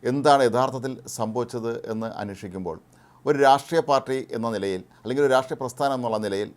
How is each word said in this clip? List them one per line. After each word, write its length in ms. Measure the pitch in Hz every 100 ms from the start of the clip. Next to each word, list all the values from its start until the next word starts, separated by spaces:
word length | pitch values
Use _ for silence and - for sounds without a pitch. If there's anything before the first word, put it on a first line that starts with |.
എന്താണ് 400 | 123 135 147 139 127
യഥാർത്ഥത്തിൽ 420 | 113 131 127 127 127 - -
സംഭവിച്ചത് 560 | 110 110 120 127 113 117 -
എന്ന് 160 | 110 113 104
അന്വേഷിക്കുമ്പോൾ 560 | 104 98 98 92 90 80 _ _ _ _ -
ഒരു 120 | 147 139
രാഷ്ട്രീയ 360 | 139 - 165 156
പാർട്ടി 400 | 135 131 131 123 113
എന്ന 120 | 113 107
നിലയിൽ, 280 | 98 92 92 _
അല്ലെങ്കിൽ 220 | 107 131 143
ഒരു 60 |
രാഷ്ട്രീയ 240 | 131 127 135
പ്രസ്ഥാനം 320 | 131 - 143 131
എന്നുള്ള 200 | 120 110 107
നിലയിൽ 260 | 98 104